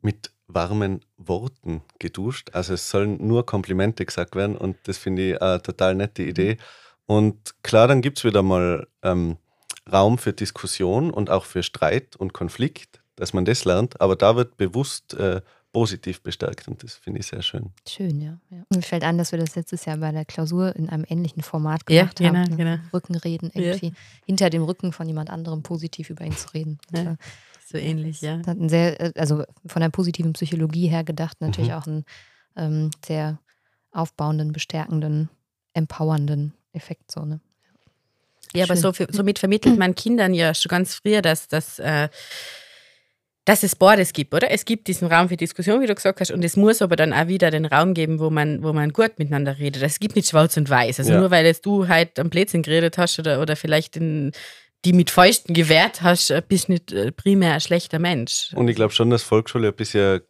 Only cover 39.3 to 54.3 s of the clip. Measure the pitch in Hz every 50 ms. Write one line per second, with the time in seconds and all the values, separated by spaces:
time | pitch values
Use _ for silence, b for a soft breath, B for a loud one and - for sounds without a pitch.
39.3 | 202 - - 190 196 214 - - 240 220 185 185 180 - - 226 240 240 202 185
40.3 | 185 170 165 160 156 - - 180 180 175 185 180 - - _ 208 214 214 185 175
41.3 | 156 151 - - - 156 151 - - - - - 156 147 147 151 B B B B
42.3 | B B B B B B B B B B B B B B B B B B _ _
43.3 | _ _ _ - 208 202 - 190 - _ 190 190 214 202 185 - - - 143 -
44.3 | - 156 - - - 214 - - - 220 _ - 190 - 180 170 165 165 175 180
45.3 | 180 165 165 170 - - 180 175 208 247 269 233 202 - - 196 190 - 190 -
46.3 | - 180 170 170 - 196 202 214 226 226 220 185 170 - 156 160 - - 160 170
47.3 | 185 190 175 165 156 151 160 156 - 143 160 185 185 165 160 156 160 156 156 160
48.3 | 156 156 147 151 151 - - 156 151 156 151 151 147 - 226 214 - - 156 143
49.3 | 147 139 143 139 135 139 147 143 139 127 135 151 147 - 202 208 - 214 175 -
50.3 | - 156 156 170 - - 151 135 139 123 120 113 131 - - - 165 - 190 185
51.3 | 180 170 160 165 165 - - 202 202 202 190 175 185 165 170 165 _ - 165 170
52.3 | - 170 190 202 - 170 156 - 156 165 165 165 165 - 180 170 - - 160 160
53.3 | 143 131 147 151 151 147 - 160 156 156 156 - - 160 165 165 151 156 147 -